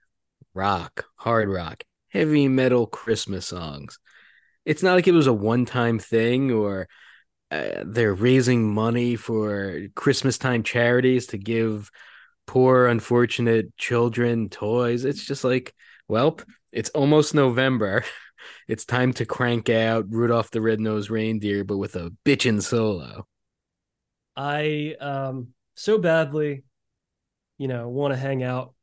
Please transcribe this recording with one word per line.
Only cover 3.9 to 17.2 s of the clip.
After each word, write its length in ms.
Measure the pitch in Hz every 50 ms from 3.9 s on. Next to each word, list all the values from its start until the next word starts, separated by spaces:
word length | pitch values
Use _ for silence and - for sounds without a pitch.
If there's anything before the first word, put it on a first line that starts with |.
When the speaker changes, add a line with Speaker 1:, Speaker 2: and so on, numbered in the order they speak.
| - - _ _ _ - _ _ _ _ _ _ _ _ -
Speaker 1:
It's 180 | 156 147 - 185
not 100 | 185 185
like 140 | 180 165
it 60 | 185 175
was 140 | 165 135
a 60 | 131 117
one-time 680 | 98 101 110 117 123 120 - - 127 117 117 113 101
thing 520 | - - 113 113 113 117 123 131 139 131
or, 360 | 117 107 104 101 98 95 92 - _ _ - - - _ _ _ _ _ _ -
uh, 340 | - 76 57 50 50 50 55
they're 280 | 87 110 120 113 104 95
raising 600 | 92 113 127 131 135 117 127 123 117 110 107 104
money 420 | 107 110 117 117 120 120 120 120
for 680 | 113 - - 113 107 107 107 101 98 98 98 82 80 101 101 -
Christmas 420 | - - 143 135 - - 131 -
time 260 | - - 127 120 113 110
charities 640 | - - 120 120 120 123 127 127 127 127 123 113
to 100 | - 117
give 540 | 98 98 113 113 113 113 110 107 104 104 - _ - - - - - - _ _ _ _
poor, 400 | - - 127 127 127 127 127 123
unfortunate 880 | 120 117 110 - - 120 120 120 113 - - 120 117 113 110 101 - -
children 680 | - - - 120 117 120 120 113 120 120 120 117 117 107 98
toys. 540 | - - 104 107 117 123 123 117 120 120 131
It's 220 | 143 - - -
just 180 | - 139 - -
like, 300 | 123 131 127 127 - - _ _ - - _ _ -
"Welp, 360 | 104 113 135 160 165 - - - - _ _ _
it's 180 | - 117 - -
almost 420 | - 151 139 147 151 156